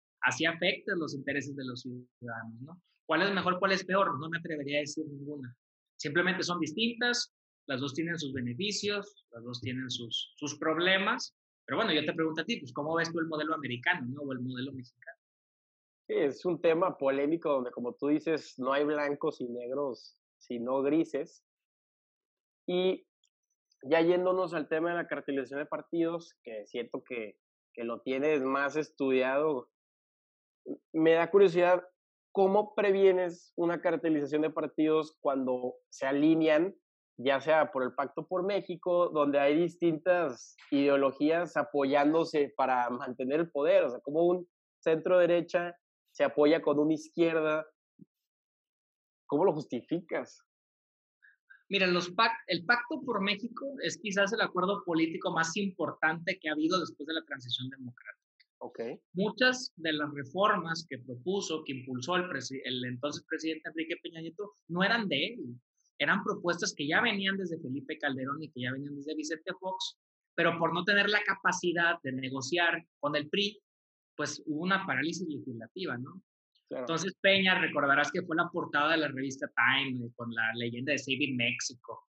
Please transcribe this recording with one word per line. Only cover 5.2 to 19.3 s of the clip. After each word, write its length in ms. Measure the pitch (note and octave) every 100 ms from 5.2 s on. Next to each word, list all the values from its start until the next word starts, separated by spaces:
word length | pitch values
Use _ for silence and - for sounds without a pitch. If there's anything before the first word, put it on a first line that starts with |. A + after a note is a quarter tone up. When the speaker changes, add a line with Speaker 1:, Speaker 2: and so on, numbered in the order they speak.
| C#3 D3 B2+ - _ _ _ -
Speaker 1:
Simplemente 460 | D3+ F3 F3+ F3+
son 160 | E3 F3
distintas, 760 | D3+ G#3+ A#3 A#3 B3 A#3+ - _ _ _ -
las 140 | C3
dos 140 | C#3+
tienen 240 | C#3 E3 E3
sus 140 | C#3+
beneficios, 920 | C3 A#2+ A#2+ G#3 G3 G3+ G#3 G3 - _
las 120 | A#2
dos 180 | A#2+ B2
tienen 300 | B2 B2+ C3
sus, 440 | A#2+ A#2 - - -
sus 220 | D3 C3
problemas. 760 | D3+ D#3+ F3+ F#3+ G3+ B3+ - - _ _ -
Pero 120 | C#3+
bueno, 160 | A3
yo 100 | D3+
te 80 | D3+
pregunto 300 | D#3+ D#3+ D#3
a 20 |
ti, 140 | E3 A3+
pues, 160 | C3+
¿cómo 200 | B2 D3
ves 160 | E3 E3
tú 80 | E3
el 60 | D#3+
modelo 280 | D#3 D3+
americano, 520 | D#3+ C3 B2 E3+ F3 B2
no? 140 | C#3+
O 120 | C#3+
el 60 | B2+
modelo 320 | B2 B2+ C3+
mexicano. 460 | C3+ B2 _ - - _ _ _ _ _ _ _ _ -
Speaker 2:
Sí, 80 |
es 300 | G#3 D3 C3
un 160 | F3+ D#3+
tema 380 | E3+ E3 F#3 F3+
polémico 520 | C3+ C3+ C#3+ E3 E3
donde, 200 | C#3 B2
como 240 | A#2+ A#2+
tú 140 | A#2 C#3+
dices, 460 | D3+ D3+ D3+ - -
no 160 | B2+
hay 100 | C#3
blancos 560 | D3 D3+ C#3+ C#3+ D#3+